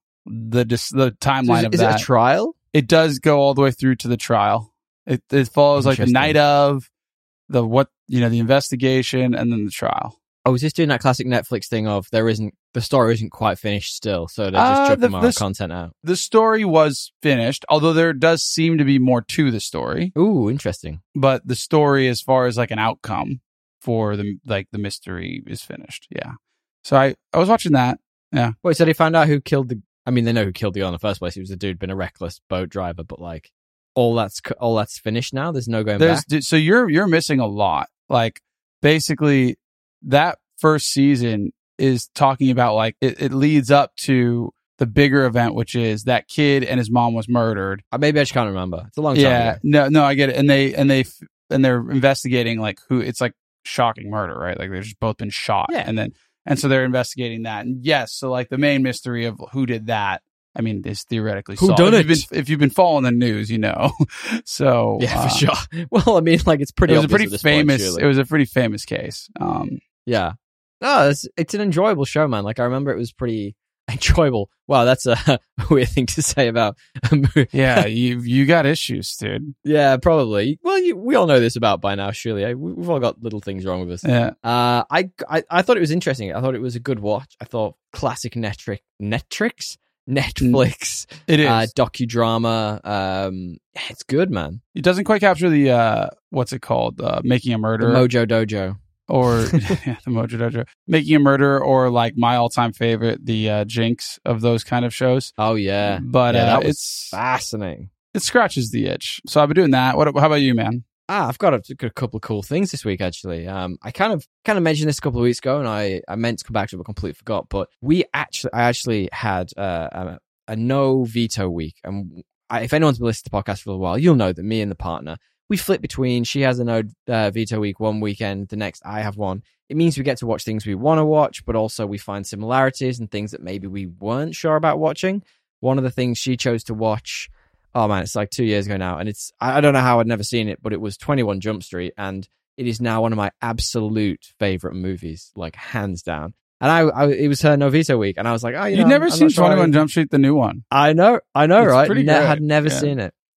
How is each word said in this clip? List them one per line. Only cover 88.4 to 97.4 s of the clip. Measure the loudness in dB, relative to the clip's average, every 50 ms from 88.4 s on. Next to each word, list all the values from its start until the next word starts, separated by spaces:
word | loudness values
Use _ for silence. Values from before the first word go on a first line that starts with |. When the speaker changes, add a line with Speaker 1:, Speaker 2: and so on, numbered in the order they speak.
| -6 -6 -8 -8 -10 -10 -10 -10 _ _ _ -10
Speaker 2:
Netrix? | -6 -4 -4 -6 -6 -8 -6 -4 -4 -4 -4 -6 -12 -14 -14 -16 _ _ _ _ _ -4
Netflix, | -2 -2 -2 -2 -2 -2 0 2 4 4 2 2 0 -4 -8 -10 -8 -10 -12 -14 -18 -10 -2
Speaker 1:
It | 0 2 4
is. | 4 4
Speaker 2:
uh, | 2 2 0 0 0
docudrama. | 0 0 0 -2 -4 -6 -4 -2 0 0 0 0 0 0 0 0 -2 -2 -4 -6 -6 -6
Um, | -6 -4 -4 -2 -2 -2 -4 -4 -4 -6 -8 -10 -10 -12 -16 _ _ -16
yeah, | -14 -14 -12
it's | -14 -14 -8
good, | -2 0 0 0 0
man. | 0 -4 -4 -6 -8 -12 -16 _ -8
Speaker 1:
It | -4 0
doesn't | 0 0 0 0
quite | 0 0 2
capture | 2 2 2 2 2 2
the, | 4 4 4 4
uh, | 4 4 4 2 2 0 -2 -4 -8 -12 _ _
what's | -4 -4 -4 -4 -6
it | -8
called? | -6 -2 -2 -2 -2 -2 -4 -6
Uh, | -6 -4 -4 -2 0
Making | 0 0 0